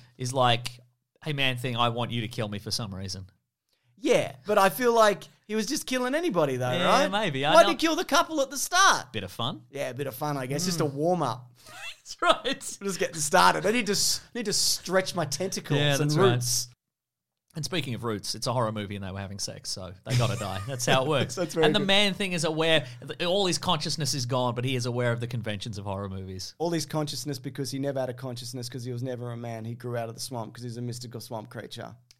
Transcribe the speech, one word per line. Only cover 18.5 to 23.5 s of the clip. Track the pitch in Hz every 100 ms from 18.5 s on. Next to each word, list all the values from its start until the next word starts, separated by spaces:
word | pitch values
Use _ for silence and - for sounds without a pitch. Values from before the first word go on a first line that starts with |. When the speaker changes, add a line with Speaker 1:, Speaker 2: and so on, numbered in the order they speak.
Speaker 1:
horror | 123 110
movie | 107 101 101
and | 98
they |
were | 98
having | 98 101
sex, | - 104 -
so | - 92 90 -
they | 123
gotta | 113 120
die. | 101 95 107
That's | 131 156
how | 131
it | 135
Speaker 2:
<laughs> | 143
Speaker 1:
works. | 113 -
Speaker 2:
That's | 175
very | 165 160
Speaker 1:
And |
the | 156
Speaker 2:
good. | 190
Speaker 1:
Man-Thing | 196 208 185 196
is | 180
aware, | 160 156 165 156 - - 139
th-, | - 175
all | 196
his | 185